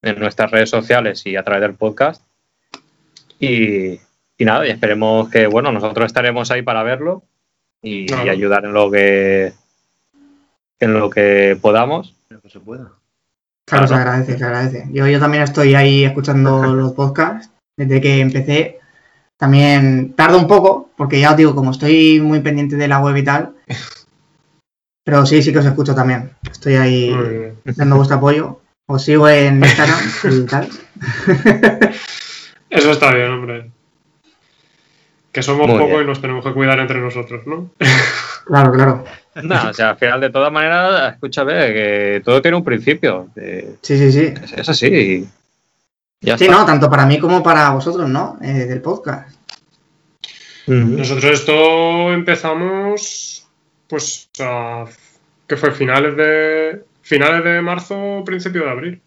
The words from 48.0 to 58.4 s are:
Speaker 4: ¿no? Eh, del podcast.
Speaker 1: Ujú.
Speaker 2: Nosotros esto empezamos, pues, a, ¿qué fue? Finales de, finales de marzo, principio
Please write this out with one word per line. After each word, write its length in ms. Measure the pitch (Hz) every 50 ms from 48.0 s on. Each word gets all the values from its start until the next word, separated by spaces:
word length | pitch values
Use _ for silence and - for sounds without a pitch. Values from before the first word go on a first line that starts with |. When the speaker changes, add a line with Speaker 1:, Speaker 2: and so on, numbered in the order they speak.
| 165 139
Speaker 4:
¿no? 300 | 131 147 - - - -
Eh, 240 | - 135 139 135 123
del 160 | 123 127 127
podcast. 480 | 127 151 190 214 - 151 127 - - - - _ _ _ - _ _ _ _ _ _ _ _ _ _ _ _ _ - - - - - - - - -
Speaker 1:
Ujú. 120 | - 131 123 117 117 123 143
Speaker 2:
Nosotros 340 | 143 127 139 131 127 147
esto 800 | 151 143 - - 151 156 156 160 160 165 165 165 170 170 175 175
empezamos, 1300 | 175 175 175 175 170 170 - 160 160 165 175 185 190 190 196 202 208 208 208 - - - - - - - _ _ _ _ _ _ _ _ _ _
pues, 440 | 156 147 - - - - - _ _ -
a, 460 | 135 127 123 120 117 117 117 120 120 113 117 _ _ _ _ _ _ _ _ _ _ _
¿qué 80 | 147 139
fue? 160 | - 147 135
Finales 440 | - 139 131 131 135 147 151 147 147
de, 640 | 156 151 156 156 156 156 156 160 156 156 170 202 - _ _ _ _
finales 400 | - 156 139 143 151 165 170 170
de 180 | 170 170 175
marzo, 600 | 175 175 180 180 175 - 196 196 202 202 202 196 190
principio 380 | 190 185 185